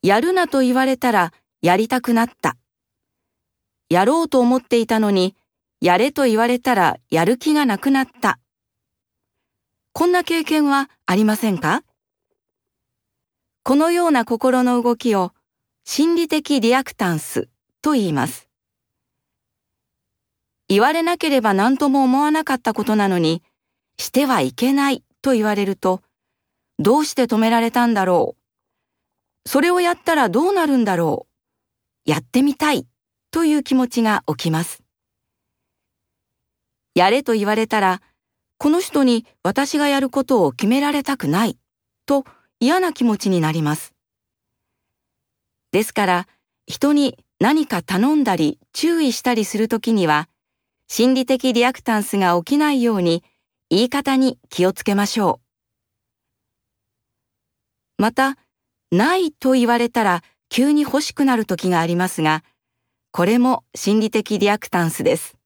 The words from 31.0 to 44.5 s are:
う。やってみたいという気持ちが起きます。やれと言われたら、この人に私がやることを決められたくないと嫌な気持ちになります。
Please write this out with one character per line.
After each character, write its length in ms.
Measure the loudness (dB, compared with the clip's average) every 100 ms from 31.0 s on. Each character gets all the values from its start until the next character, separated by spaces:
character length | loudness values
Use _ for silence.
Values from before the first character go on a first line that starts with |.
| -2 -4 -10 _ _ _ _ _ _ _ -4
う。 40 |
や 80 | -4
っ 40 |
て 200 | -2 0
み 120 | 0
た 200 | 0 -2
い 120 | -2 -6 _ _ _ _
と 160 | -2 0
い 80 |
う 80 | 0
気 120 | 0
持 140 | 0 0
ち 140 | 0
が 200 | 0 0 -4
起 80 |
き 160 | -4 -2
ま 140 | -4
す。 180 | -6 -12 _ _ _ _ _ _ _ _ _ _ _ _ _ _ _ _ _ _ _ _ _
や 140 | 2 2
れ 140 | 2
と 100 | 0
言 140 | -2 0
わ 80 |
れ 120 | -2 0
た 140 | 0
ら、 220 | 0 -2 _ _ _ _ _ _
こ 100 | 0
の 140 | 0
人 200 | 0 0
に 220 | 2 0 -4 _
私 360 | -4 -2 -2 0
が 100 | 0
や 100 | 0
る 120 | -2
こ 140 | -4
と 200 | 0 2
を 80 | 2
決 160 | 0 0
め 120 | 0
ら 120 | 0
れ 100 | -2
た 140 | -4 -4
く 100 | -2
な 200 | 0 -2
い 100 | -4 _ _ _ _
と 220 | -2 -2 -2 _ _ _
嫌 200 | 0 0
な 120 | 0
気 100 | 0
持 140 | 0 0
ち 140 | 0
に 100 | 0
な 100 | 0
り 120 | -2
ま 140 | -4 -4
す。 180 | -8 _ _ _ _ _ _